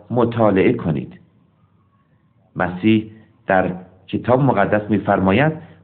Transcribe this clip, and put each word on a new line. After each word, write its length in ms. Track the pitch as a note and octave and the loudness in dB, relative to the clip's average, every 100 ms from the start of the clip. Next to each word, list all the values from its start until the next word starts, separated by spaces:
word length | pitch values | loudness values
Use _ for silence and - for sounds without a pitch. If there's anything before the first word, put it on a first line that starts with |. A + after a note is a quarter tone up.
| - | -6
مطالعه 640 | A#2+ A#2 A2+ G#2+ F#2+ F#2+ | -2 0 2 2 4 2
کنید. 460 | B2 E2+ C#2 - - _ _ _ _ _ _ _ _ _ _ _ _ _ - | 0 -2 -4 -8 -16 _ _ _ _ _ _ _ _ _ _ _ _ _ -6
مسیح 560 | F2 F2+ A2 A2 G#2+ - - _ - | -6 -2 2 2 -2 -12 -20 _ 0
در 240 | F#2 F2 - - _ - | 0 0 -4 -14 _ -10
کتاب 340 | G2+ - B2+ | -6 0 2
مقدس 480 | C#3 G2+ F#2+ G#2 G#2 | 2 2 0 0 -2
می‌فرماید: 640 | G2+ G2 G2 F#2+ G2+ D#3 D#3+ - - | -2 0 0 2 2 0 -4 -12 -20